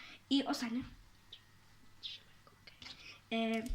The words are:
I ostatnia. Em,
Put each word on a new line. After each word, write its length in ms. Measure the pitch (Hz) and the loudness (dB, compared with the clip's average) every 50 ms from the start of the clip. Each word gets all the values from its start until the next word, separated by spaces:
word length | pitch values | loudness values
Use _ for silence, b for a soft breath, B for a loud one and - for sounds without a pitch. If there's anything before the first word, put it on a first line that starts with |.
| B B B B - - | B B B B 2 4
I 160 | 269 277 269 | 4 6 6
ostatnia. 360 | - 285 - 247 233 226 254 - - - - - - - - - - - - - - - - - - - - - - - - - - - - - - - - - - - - - B B B B B B B B B B B - - | 4 2 2 0 0 0 -2 -2 -4 -8 -14 -18 -20 -20 -20 -20 -20 -20 -20 -20 -20 -20 -20 -20 -20 -20 -20 -20 -20 -16 -12 -10 -10 -10 -12 -14 -20 -20 -20 -20 -20 -20 -20 -20 B B B B B B B B B B B -6 -2
Em, 320 | 226 226 226 220 226 220 220 247 | 2 2 4 4 4 2 2 2